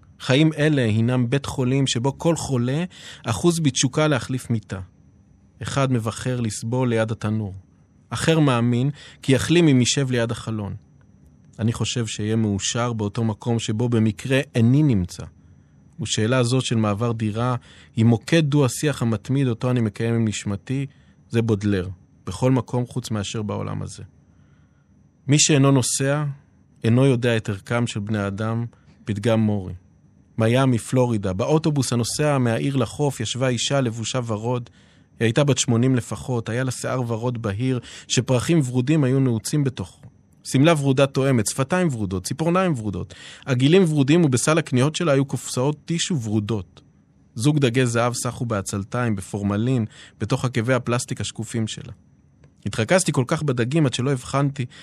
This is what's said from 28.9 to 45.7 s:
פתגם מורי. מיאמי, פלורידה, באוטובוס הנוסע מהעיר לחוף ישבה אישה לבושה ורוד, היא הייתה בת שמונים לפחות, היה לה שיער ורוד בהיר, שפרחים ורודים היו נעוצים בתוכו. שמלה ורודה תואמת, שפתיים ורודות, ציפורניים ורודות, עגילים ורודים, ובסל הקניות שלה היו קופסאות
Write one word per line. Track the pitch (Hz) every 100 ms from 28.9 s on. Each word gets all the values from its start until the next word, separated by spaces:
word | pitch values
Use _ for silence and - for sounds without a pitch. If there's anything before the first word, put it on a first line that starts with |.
| _
פתגם | - 104 117 110
מורי. | 107 104 92 90 _ _ _ _ _ -
מיאמי, | 113 123 135 117
פלורידה, | - 131 123 110 98
באוטובוס | 92 135 156 160 147 123
הנוסע | 120 113 - 151 139
מהעיר | 123 113 143 135
לחוף | 107 - 147 -
ישבה | 110 120 131
אישה | 123 - 139
לבושה | 123 113 110 131 117
ורוד, | 107 117 123 120 _ _ _ _ -
היא | 113
הייתה | 117
בת | 147 -
שמונים | - 113 131 127
לפחות, | - 107 - 123 110
היה | 117
לה | 131
שיער | - 120 127 117
ורוד | 113 120 120
בהיר, | 113 98 131 123 - - -
שפרחים | - 117 127 120 170
ורודים | 127 123 127 160
היו | 131 135
נעוצים | 131 113 - 151
בתוכו. | 135 - 92 - - _ _ _
שמלה | - 131 156 160
ורודה | 139 135 139
תואמת, | 139 135 123 101
שפתיים | - 131 185 175
ורודות, | 117 101 95
ציפורניים | - - 165 180 185 135
ורודות, | 107 95 - - - - -
עגילים | 127 135 185 175
ורודים, | 151 131 170
ובסל | 160 120 - 160
הקניות | 151 127 139 156
שלה | 175
היו | 139
קופסאות | 139 131 - - 135